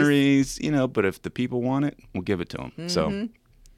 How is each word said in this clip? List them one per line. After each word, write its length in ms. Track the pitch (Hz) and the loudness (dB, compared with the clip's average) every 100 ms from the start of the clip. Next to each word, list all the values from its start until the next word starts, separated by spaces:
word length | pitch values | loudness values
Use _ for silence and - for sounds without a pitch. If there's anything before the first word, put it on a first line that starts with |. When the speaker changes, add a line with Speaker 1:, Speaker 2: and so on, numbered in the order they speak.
| 147 143 139 139 135 - | 6 6 6 4 2 -2
Speaker 1:
wineries, 60 | |
you 80 | 156 | -2
know, 160 | 147 131 | 0 0
but 160 | 131 | 2
if 180 | 98 90 | 0 0
the 60 | 87 | -6
people 320 | - 123 123 | -4 -2 -2
want 220 | 120 135 | -2 0
it, 160 | 143 - - | -2 -6 -10
we'll 80 | - | -6
give 160 | - 95 | -2 -2
it 80 | - | -4
to 100 | - | -8
'em. 260 | - - 170 | -10 -10 -4
So 220 | 175 165 | 0 0
Speaker 2:
Mm-hmm. 160 | 202 226 - _ _ - | -2 -6 -10 _ _ -20